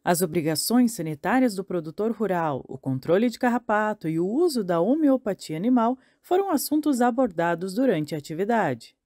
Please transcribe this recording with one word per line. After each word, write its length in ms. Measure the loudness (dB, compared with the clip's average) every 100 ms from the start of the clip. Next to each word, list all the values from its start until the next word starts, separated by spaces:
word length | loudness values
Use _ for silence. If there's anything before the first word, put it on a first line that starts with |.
As 200 | 0 0
obrigações 720 | 0 -2 -2 -2 0 2 2
sanitárias 600 | -2 -8 -4 0 2 2 -2
do 80 | -4
produtor 480 | -6 -6 -4 -4
rural, 500 | -2 -2 0 0 -4 -8
o 80 | -10
controle 520 | -6 -4 2 2 2
de 80 | 0
carrapato 680 | -2 -2 0 0 0 -4 -4
e 100 | -2
o 80 | -2
uso 380 | 0 0 0
da 160 | 0 0
homeopatia 760 | 2 2 2 2 0 -6 -6 -4
animal 400 | 2 2 2 -2 _ _
foram 280 | -2 0 2
assuntos 520 | -2 0 0 0 2
abordados 720 | 2 2 0 2 0 0 -4
durante 420 | 0 2 2 -2 -6
a 20 |
atividade. 800 | -8 -4 0 2 0 -2 -10 _